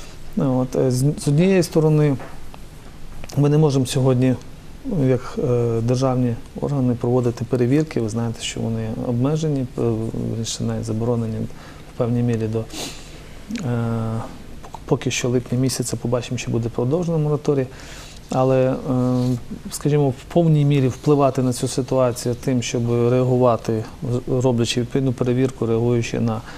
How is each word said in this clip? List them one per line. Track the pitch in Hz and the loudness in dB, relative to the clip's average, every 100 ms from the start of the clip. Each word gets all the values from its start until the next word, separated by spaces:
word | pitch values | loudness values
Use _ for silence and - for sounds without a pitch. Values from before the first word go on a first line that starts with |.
| - - - - | -12 -14 -8 -2
Ну, | 143 127 | 0 0
от, | 127 - | 0 0
е, | 135 | 2
з, | 123 | 2
з | 139 151 - | 0 0 0
однієї | 143 185 190 | 4 4 4
сторони, | 160 165 156 151 151 131 - - - - - - - - - - - - | 2 2 4 4 4 2 -4 -10 -10 -12 -16 -16 -18 -14 -12 -10 -6 2
ми | 143 | 4
не | 147 | 6
можемо | 156 135 127 | 6 4 2
сьогодні, | 139 131 123 131 123 - - - - 269 | 2 2 4 4 2 -4 -16 -16 -12 -4
ну, | 196 131 | 0 2
як, | 127 - - | 2 -2 -4
е, | - 120 120 113 | 0 2 2 0
державні | 117 127 131 127 123 117 - - | 0 2 2 2 0 -2 -8 -6
органи | 139 143 123 120 | -2 0 2 2
проводити | 120 123 120 117 117 | 2 2 2 -2 -2
перевірки. | 127 120 143 156 - | 2 4 2 2 -2
Ви | 113 | -2
знаєте, | 113 117 110 | -2 -4 -4
що | - 131 | -8 -6
вони | 113 113 110 113 - | -4 -4 -4 -6 -4
обмежені, | 120 131 156 156 139 127 - | 0 0 0 0 -2 -2 -2
п-, | 120 110 113 120 117 | 0 0 -2 -4 -4
вірніше, | 113 113 - | -4 -6 -4
навіть | 117 113 113 | -4 -4 -4
заборонені | 110 117 120 113 110 110 - - - - - | -2 0 0 -2 -4 -6 -8 -16 -18 -14 -4
в | |
певній | 120 120 | 0 0
мірі | 120 117 110 | 0 0 0
до, | 113 | -2
е, | 110 - - - - - - - - 233 143 120 117 117 113 113 - - - - | -4 -8 -10 -12 -16 -18 -18 -16 -10 -6 -4 -2 -2 -2 -4 -4 -8 -12 -14 -16
пок-, | - - - | -14 -12 -2
поки | 135 135 | 0 0
що | - 135 | -2 0
липня | 123 123 123 | 0 0 0
місяця, | 131 - 123 117 | 0 0 -4 -4
побачимо, | 120 123 - 123 | -2 -2 -2 -6
чи | - | -2
буде | 120 117 | -2 -2
продовжено | - 123 160 165 165 | -2 0 0 0 0
мораторій. | 151 147 - 143 127 - - - - - - | 0 0 0 0 0 -6 -16 -16 -16 -16 -4
Але, | 135 131 131 131 | 2 4 4 4
е, | 135 139 127 127 127 123 123 - 214 190 | 0 -2 0 2 2 0 -2 -4 -12 -10
скажімо, | - 147 147 139 | -4 0 4 2
в | 131 - | 0 0
повній | 175 165 151 143 | 2 6 6 6
мірі | 143 131 | 4 2
впливати | - - 147 139 131 | 2 4 6 6 4
на | 127 | 0
цю | 120 127 | 0 -2
ситуацію | - 127 131 127 120 123 120 | -2 0 2 2 2 -2 -2
тим, | - 127 | 0 -2
щоб | 117 127 117 120 120 | 0 -2 0 2 4
реагувати, | 127 127 127 123 113 - 110 110 - 127 123 - | 4 4 6 6 4 0 -2 -4 -8 -4 -4 0
роблячи | 131 127 117 117 123 | 2 2 2 2 0
відповідну | 117 139 135 | 0 0 0
перевірку, | 123 123 123 131 127 113 | 0 0 2 0 0 0
реагуючи | 113 120 120 117 123 | 2 2 2 0 -2
на, | 117 110 - | -2 -2 -6